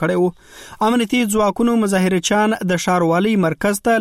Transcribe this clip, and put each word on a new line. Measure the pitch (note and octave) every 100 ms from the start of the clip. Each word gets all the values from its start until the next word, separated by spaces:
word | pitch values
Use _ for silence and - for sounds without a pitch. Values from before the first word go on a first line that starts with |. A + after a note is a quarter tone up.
کړی | E3 F3+
و. | F3+ - - - - - A3
امنیتي | A#3+ G#3+ B3
ځواکونو | A3 G#3+ G#3 G3 A#3 A#3 G3+
مظاهره | F#3+ F#3 F#3 -
چان | G#3 G#3+ A3
د | F3+ F3
ښاروالۍ | - F3+ E3 F3 G#3+ G#3 E3
مرکز | D#3 G#3 G3+ A#3+
ته | A3+